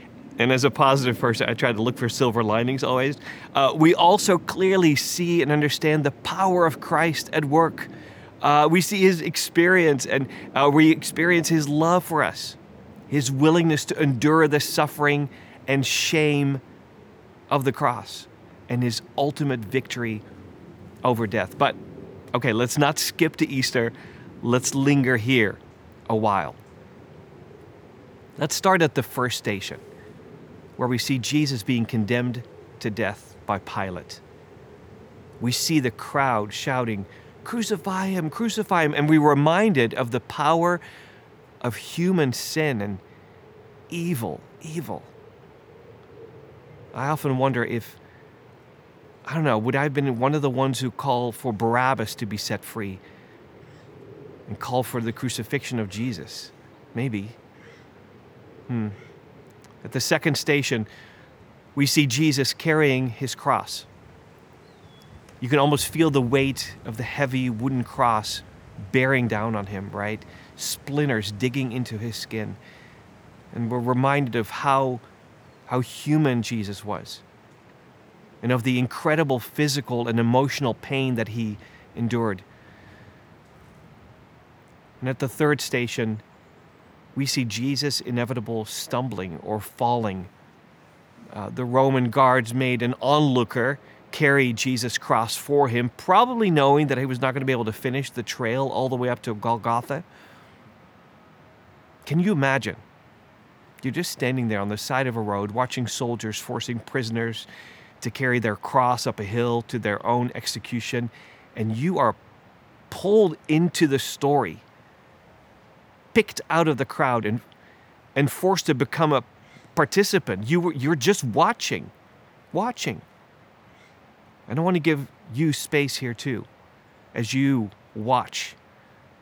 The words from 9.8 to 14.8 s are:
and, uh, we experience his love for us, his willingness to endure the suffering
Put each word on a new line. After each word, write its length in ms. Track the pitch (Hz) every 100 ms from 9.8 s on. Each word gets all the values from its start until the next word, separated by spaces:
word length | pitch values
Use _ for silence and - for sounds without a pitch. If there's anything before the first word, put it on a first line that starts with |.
| 160 139 -
and, 200 | 131 131 - - 131
uh, 160 | 143
we 160 | 147 156
experience 600 | 156 - - 170 170 160
his 200 | 165 147
love 340 | 147 165 180
for 200 | - 160
us, 320 | 104 - - - - - - - -
his 240 | 143 127
willingness 540 | 135 156 170 165 147 -
to 160 | -
endure 460 | 147 123 151 160 156
the 120 | 143
suffering 680 | - -